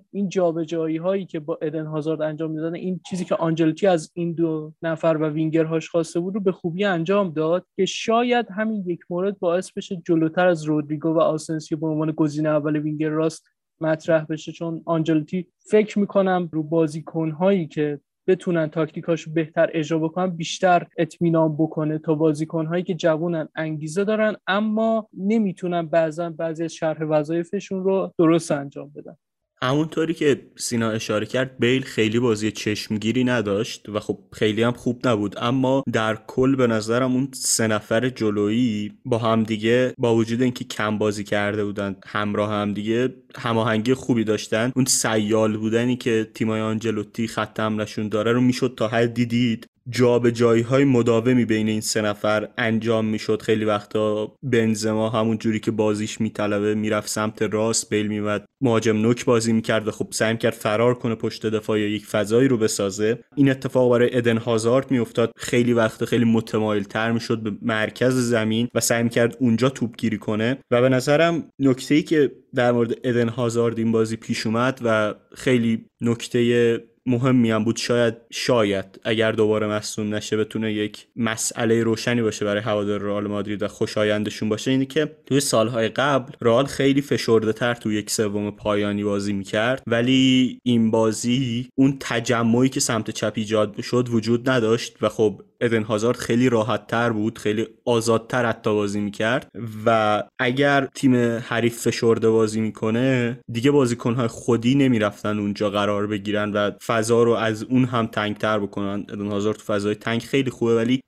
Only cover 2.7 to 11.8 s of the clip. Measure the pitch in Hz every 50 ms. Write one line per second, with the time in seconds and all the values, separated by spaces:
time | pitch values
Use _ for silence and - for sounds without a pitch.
2.7 | 170 - - 185 185 170 - - 190 180 180 - 190 - 165 165 165 156 165 156
3.7 | 156 - 202 196 180 160 156 - - 175 170 170 165 151 170 160 156 156 151 156
4.7 | 156 _ 165 165 160 156 - 165 160 151 156 156 147 160 160 160 156 165 160 160
5.7 | 165 160 160 - - 170 160 - - 170 175 190 190 220 190 196 180 - - 175
6.7 | 160 185 208 202 180 165 165 170 196 208 196 180 147 156 156 160 170 185 - _
7.7 | _ - 190 180 - - - 233 226 233 247 247 240 240 233 233 185 202 220 220
8.7 | 220 208 180 180 175 170 _ - 180 175 185 202 202 - 190 175 170 185 185 -
9.7 | - 202 190 - 196 170 - - 170 160 160 160 160 180 180 185 175 160 151 151
10.7 | 151 151 143 143 156 147 160 165 160 170 156 143 156 156 - - 160 160 151 -
11.7 | 165 147